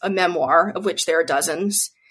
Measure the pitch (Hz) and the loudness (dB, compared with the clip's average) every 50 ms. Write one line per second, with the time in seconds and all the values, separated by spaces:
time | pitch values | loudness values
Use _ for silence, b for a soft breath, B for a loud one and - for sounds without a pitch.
0 | - 196 196 185 185 175 175 160 143 127 151 165 180 208 - 185 208 196 165 - | -4 -4 -2 0 0 0 0 0 0 2 4 4 2 2 -2 -4 -4 -4 -4 -2
1 | - - 160 160 165 - 139 143 - 165 151 165 196 202 202 - - - _ b | -2 0 0 0 2 0 0 0 0 -2 -2 -2 -2 0 0 0 -2 -2 _ b
2 | b b | b b